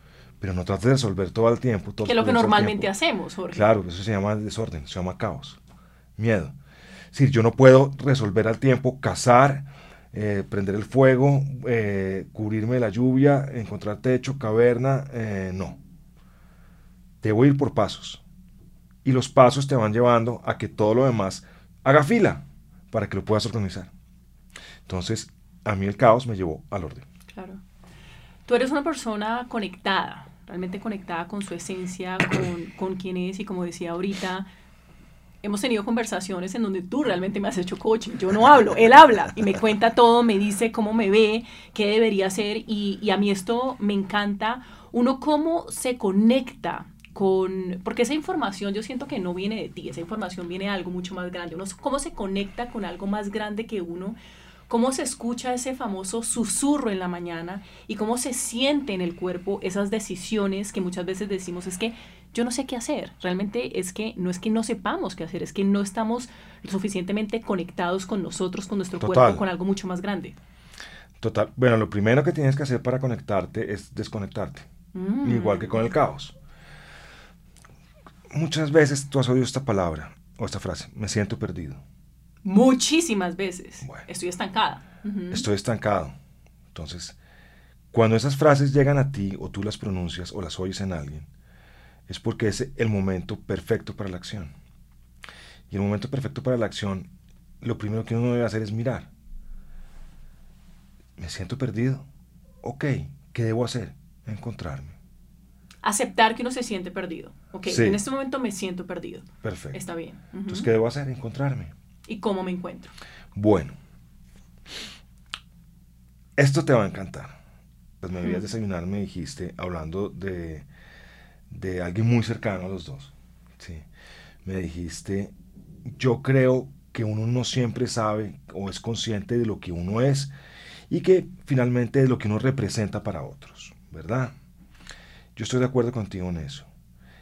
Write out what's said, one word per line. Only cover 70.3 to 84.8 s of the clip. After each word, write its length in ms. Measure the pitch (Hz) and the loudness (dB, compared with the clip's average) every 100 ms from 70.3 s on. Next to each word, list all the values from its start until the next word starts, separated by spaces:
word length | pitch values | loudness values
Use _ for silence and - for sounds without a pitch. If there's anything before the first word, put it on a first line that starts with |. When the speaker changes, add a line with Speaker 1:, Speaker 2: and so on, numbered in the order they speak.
| - - - - - - - - - | -16 -20 -20 -20 -20 -20 -20 -20 -8
Speaker 1:
Total. 320 | 113 104 - - | -2 0 -2 2
Bueno, 200 | 123 113 | 4 4
lo 140 | 107 | 2
primero 340 | 104 107 127 | 2 4 4
que 80 | 143 | 4
tienes 240 | 151 139 139 | 2 2 2
que 60 | |
hacer 180 | 131 120 | 0 -2
para 180 | 127 131 | -2 -2
conectarte 760 | 131 107 - 98 87 110 113 | -2 -4 -2 -2 -2 -4 -6
es 200 | 101 - | -8 -8
desconectarte. 680 | - 104 107 95 107 85 - - - - | -10 -8 -8 -8 -8 -8 -10 -20 -20 -16
Speaker 2:
Mm. 380 | 185 185 254 277 | -6 -4 -2 0
Speaker 1:
Igual 240 | 120 104 95 | 0 2 0
que 100 | 107 | -2
con 160 | 113 | -2
el 60 | 113 | 0
caos. 440 | - 123 - - - - - - - - - - - - - - - - - - - - - - | 0 0 -2 -16 -18 -20 -20 -20 -20 -20 -20 -20 -20 -20 -20 -20 -20 -20 -20 -20 -20 -20 -20 -10
Muchas 400 | 143 160 156 151 | -4 -2 -2 4
veces 380 | 156 143 139 - | 6 6 2 0
tú 100 | 135 | 0
has 80 | 120 | 4
oído 160 | 127 | 2
esta 220 | 120 - 135 | 2 -2 0
palabra 480 | 98 87 78 76 - - - | 0 0 -2 -10 -18 -20 -10
o 80 | 101 | -8
esta 140 | 101 | -6
frase, 280 | 95 80 - | -6 -8 -10
"Me 140 | 101 104 | -10 -4
siento 280 | 110 98 113 | -2 -2 -4
perdido". 380 | 104 90 73 67 - - - - - - | -6 -6 -10 -12 -18 -20 -20 -20 -20 -10
Speaker 2:
Muchísimas 920 | 190 196 262 254 - 320 330 208 180 180 | 2 6 6 6 4 2 2 0 -2 -2
veces. 480 | 196 180 - - 131 | -6 -8 -14 -16 -16
Speaker 1:
Bueno. 160 | - - | -14 -14
Speaker 2:
Estoy 200 | - 175 | -8 -6
estancada. 720 | 180 196 214 175 - | -6 -4 0 0 -2